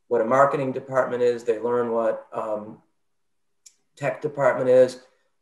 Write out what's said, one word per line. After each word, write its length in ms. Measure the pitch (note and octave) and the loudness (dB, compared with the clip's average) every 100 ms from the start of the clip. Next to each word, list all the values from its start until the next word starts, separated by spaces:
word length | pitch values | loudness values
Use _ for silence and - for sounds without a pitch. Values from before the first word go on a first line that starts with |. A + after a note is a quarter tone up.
| - | -4
what 140 | A#2+ | -2
a 40 | A#2 | 2
marketing 460 | C3 C#3 D3+ C3 | 4 4 2 -4
department 520 | C3 - C3 B2+ B2 | -6 -4 -2 -2 0
is. 200 | B2 A#2+ | 0 0
They 160 | A#2 A2 | -2 -4
learn 320 | A#2+ B2 A#2+ | -2 -2 -2
what, 360 | A2+ A2+ A2 - | -2 -2 -4 -8
um, 480 | A#2 A2 G#2 G#2+ A#2+ _ _ _ _ _ _ _ _ _ _ _ - | -10 -6 -8 -10 -20 _ _ _ _ _ _ _ _ _ _ _ -8
tech 260 | C#3+ - | -6 -6
department 480 | D3 C#3+ C3 C3+ B2+ | -8 0 0 2 4
is. 300 | B2+ B2 - - _ _ _ | 6 6 2 -20 _ _ _